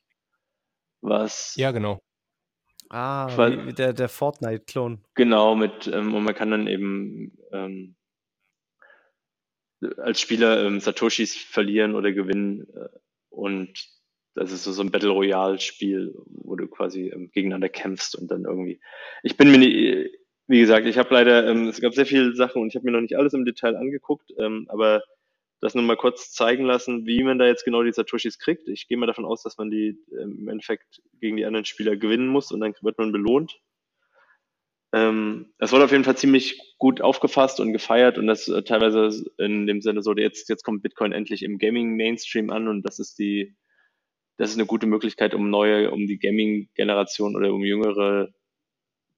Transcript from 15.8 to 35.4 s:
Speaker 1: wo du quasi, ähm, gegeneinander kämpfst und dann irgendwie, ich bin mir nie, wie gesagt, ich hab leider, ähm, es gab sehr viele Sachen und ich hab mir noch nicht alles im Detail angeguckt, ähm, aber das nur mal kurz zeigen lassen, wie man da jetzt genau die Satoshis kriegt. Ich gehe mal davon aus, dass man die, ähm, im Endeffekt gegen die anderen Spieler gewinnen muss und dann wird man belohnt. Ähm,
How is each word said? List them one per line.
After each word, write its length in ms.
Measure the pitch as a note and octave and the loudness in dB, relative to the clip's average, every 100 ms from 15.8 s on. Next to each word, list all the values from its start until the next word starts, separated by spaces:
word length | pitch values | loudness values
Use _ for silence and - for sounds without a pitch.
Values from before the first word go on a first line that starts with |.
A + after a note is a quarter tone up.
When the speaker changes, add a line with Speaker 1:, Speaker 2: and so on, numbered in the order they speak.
| G2 F#2+ F#2 - - | -4 -4 -6 -12 -20
Speaker 1:
wo 300 | - - - | -18 -12 -10
du 120 | - | -10
quasi, 400 | - F#2+ F#2 F#2 | -8 -8 -6 -10
ähm, 220 | F#2 F2+ | -10 -8
gegeneinander 380 | G2+ G2 F#2+ F#2+ | -6 -4 -4 -6
kämpfst 460 | - F#2+ F#2 - - | -6 -8 -8 -8 -10
und 140 | F2+ | -8
dann 140 | F#2 F#2 | -6 -6
irgendwie, 360 | F2+ F2+ F2 - - - - | -6 -6 -10 -16 -20 -18 -8
ich 140 | - - | -4 6
bin 140 | C#3+ | 10
mir 60 | C3+ | 10
nie, 520 | B2+ - A2+ - - - _ _ - | 10 6 2 2 -2 -10 _ _ 4
wie 120 | B2 | 6
gesagt, 260 | A2+ A2 A#2 | 8 6 4
ich 120 | A#2+ | 0
hab 120 | B2 | 4
leider, 380 | B2+ A#2+ A#2+ A2+ | 6 8 8 6
ähm, 200 | A2+ A2+ | 2 0
es 120 | - | -2
gab 120 | A#2+ | 0
sehr 120 | A#2 C3 | 2 2
viele 300 | C3+ B2 A#2+ | 4 2 2
Sachen 260 | B2 B2+ | -2 -2
und 60 | A2 | -4
ich 80 | B2 | -4
hab 80 | |
mir 80 | B2+ | -2
noch 100 | A#2 | 0
nicht 160 | A#2 B2+ | 0 0
alles 160 | C#3+ | 2
im 120 | C#3 B2 | 0 -4
Detail 300 | A2+ A#2 G2+ | -2 -2 -2
angeguckt, 540 | C3 C#3+ - C#3+ - - | -4 -6 -6 -6 -6 -6
ähm, 280 | A2 A2 - | -6 -6 -8
aber 320 | G#2+ A2 G#2+ - _ _ _ _ _ | 0 2 2 0 _ _ _ _ _
das 120 | A2 | -4
nur 100 | B2 | 0
mal 140 | A#2 A2+ | 0 2
kurz 340 | B2 B2 - | 0 0 -6
zeigen 320 | - A2+ B2 C3 | -2 0 2 2
lassen, 420 | B2 B2+ A#2+ A2+ | 0 -2 -6 -2
wie 160 | A#2+ | 0
man 160 | C3 B2+ | 2 4
da 80 | B2 | 4
jetzt 160 | A#2+ - | 4 0
genau 160 | A#2 | 0
die 120 | A#2 | 0
Satoshis 440 | A2+ G#2+ A#2+ A2+ - | 0 -4 -4 -6 -4
kriegt. 300 | - E3+ - | -4 -4 -6
Ich 200 | G#2 - | -12 -6
gehe 100 | A#2+ | -2
mal 100 | A#2 | -2
davon 180 | A2+ G#2+ | -2 -4
aus, 160 | A2+ | -6
dass 160 | A2 - | -8 -10
man 140 | G#2+ | -6
die, 260 | G#2+ G#2+ G#2 _ | -4 -4 -6 _
ähm, 260 | - G#2 - | -12 -10 -10
im 80 | G#2 | -10
Endeffekt 520 | G#2+ - G#2+ _ _ _ _ | -10 -8 -8 _ _ _ _
gegen 180 | A2 G#2+ | -6 -4
die 80 | G#2 | -4
anderen 200 | A2 G#2 | -4 -6
Spieler 300 | - G#2+ G2+ | -4 -4 -2
gewinnen 320 | G#2+ A#2 C3 | 0 0 2
muss 240 | C#3 C3+ | 0 -2
und 80 | G#2+ | -4
dann 140 | A2 - | -6 -4
wird 160 | G#2+ A2 | -4 -2
man 120 | A2 | -2
belohnt. 480 | G#2 G#2 C3+ E3 - _ _ _ _ _ _ _ _ _ _ _ _ _ A2 | -2 2 0 0 -10 _ _ _ _ _ _ _ _ _ _ _ _ _ 0
Ähm, 520 | A2 A2 G#2+ A2 | 2 0 -2 -6